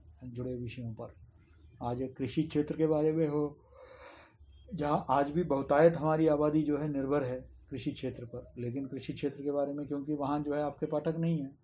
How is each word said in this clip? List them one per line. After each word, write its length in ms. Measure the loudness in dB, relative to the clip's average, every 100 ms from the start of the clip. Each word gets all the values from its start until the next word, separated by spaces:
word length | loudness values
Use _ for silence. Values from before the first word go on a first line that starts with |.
| -20 -16 -12
जुड़े 280 | -8 -6 -6
विषयों 380 | -8 -8 -8
पर। 200 | -8 -12 -14 -20 -20 -20 -20 -20 -8
आज 260 | -4 -4 -4 -4
कृषि 240 | -4 0
क्षेत्र 340 | 0 2 0 2
के 100 | 2
बारे 260 | 4 2
में 160 | 2 2
हो, 300 | 0 -2 -6 -20 -20 -20 -20 -20 -20 -20 _ -20 -20 -12
जहाँ 320 | -4 0 0 2
आज 200 | 2 2
भी 120 | 0
बहुतायत 540 | 0 0 4 8 8 6
हमारी 300 | 2 4 4
आबादी 360 | 4 4 2
जो 160 | 2 0
है 100 | 0
निर्भर 360 | -2 0 0
है 240 | 0 -4 -8 -18 -12
कृषि 200 | -6 -6
क्षेत्र 340 | -4 -6 -6
पर, 280 | -10 -12 -12 -8
लेकिन 280 | -6 -4 -6
कृषि 260 | -8 -8
क्षेत्र 300 | -4 -4 -4
के 80 | -2
बारे 220 | 0 0
में, 140 | -2 -4
क्योंकि 260 | -6 -4
वहाँ 280 | -2 -2 -2
जो 140 | -2
है 80 | -2
आपके 240 | -2 -4 -4
पाठक 280 | -2 -2 -2
नहीं 220 | 0 0
हैं, 140 | -4 -12